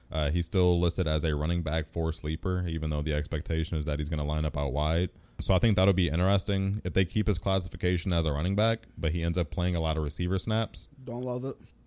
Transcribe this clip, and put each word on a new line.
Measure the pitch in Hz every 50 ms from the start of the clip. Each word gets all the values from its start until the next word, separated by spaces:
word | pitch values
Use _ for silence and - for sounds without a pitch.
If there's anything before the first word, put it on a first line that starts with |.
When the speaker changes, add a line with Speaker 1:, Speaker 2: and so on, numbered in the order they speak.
| - - -
Speaker 1:
Uh, | 78 76 71
he's | 82 87 85
still | - - 95 90 90 87 85
listed | 87 85 80 - 87
as | 78 78 78 78
a | 80 76
running | 71 76 80 87 87 80
back | 80 78 82 78
for | - - 85 82 80 78
sleeper, | - - 76 80 - - 92 92 92 90
even | 87 82 80 78 78
though | 76 73 73
the | 76 73
expectation | 73 73 - 78 78 - - 82 80 80 - 82
is | 78 71
that | 76 73 73
he's | 76 76
gonna | 80 76 73
line | 73 76 78 78
up | 76 -
out | 71 71 67 64
wide. | 73 76 78 82 85 90 90 - - - - - -
So | - - 92
I | -
think | - 113 101
that'll | 95 95 101 92
be | 95 90 76
interesting. | 76 85 90 95 101 92 - - 98 95 95 98 101 107 -
If | 87 -
they | 95 95
keep | - - 110 104
his | - 98 -
classification | - 98 95 98 90 - - - - 90 92 85 - 92 87
as | 85 80
a | 80 71
running | 73 80 92 98
back, | 104 110 113 113 - - - - -
but | 82 78 78
he | 87 82
ends | 85 82 90
up | 85 -
playing | - 95 87 90 87
a | 85
lot | 80 80 78
of | 78 78
receiver | 73 - - 87 87 95 92
snaps. | - 113 110 110 113 - - - - - - - 127
Speaker 2:
Don't | 127 117 123 127
love | 127 123 127 127
it. | 135 - - - - - - -